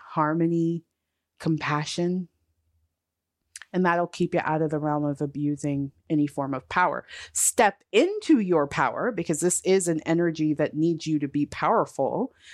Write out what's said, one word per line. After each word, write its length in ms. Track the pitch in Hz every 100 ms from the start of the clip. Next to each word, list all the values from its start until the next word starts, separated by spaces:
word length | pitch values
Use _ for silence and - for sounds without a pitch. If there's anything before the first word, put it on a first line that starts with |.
| -
harmony, 720 | - 151 160 165 170 165 170 - _ _ _ _ _
compassion. 920 | 165 156 151 151 151 - 175 180 175 _ _ _ _ _ _ _ _ _ _ _ _ - -
And 120 | 180 180
that'll 220 | 170 170
keep 260 | - 175
you 60 | 175 -
out 160 | 156
of 80 | 156
the 100 | 151
realm 240 | 151 147
of 160 | 147 139
abusing 720 | 147 139 147 147 147 139 139 - _
any 180 | 156 147
form 260 | - 139
of 160 | 131 -
power. 360 | 185 180 123 - - -
Step 500 | - - - 214 - _
into 480 | 202 349 415 - 277
your 280 | 185 165 143
power, 440 | - 131 113 208
because 300 | 208 170 156
this 180 | 175 - 170
is 240 | 190 175
an 100 | 160 -
energy 480 | 165 170 156 156
that 240 | 151 151 151
needs 280 | 165 160 160
you 140 | 151
to 80 | 143
be 180 | 147 143
powerful. 840 | - 156 220 - - 135 147 254 - -